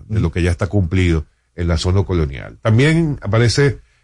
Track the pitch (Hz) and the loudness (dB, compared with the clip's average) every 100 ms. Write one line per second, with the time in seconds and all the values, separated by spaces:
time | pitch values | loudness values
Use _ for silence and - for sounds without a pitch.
0 | - 107 82 87 87 82 95 104 85 95 | -6 -2 -2 0 -2 -2 -2 -2 0 0
1 | 87 80 - _ _ - 85 82 92 98 | 2 0 -4 _ _ -6 -2 0 0 0
2 | 92 90 71 64 50 - 117 110 147 160 | 0 -2 -2 -6 -14 -6 0 2 4 2
3 | 160 131 98 113 117 143 143 - - _ | 0 -4 -2 0 2 2 0 0 -10 _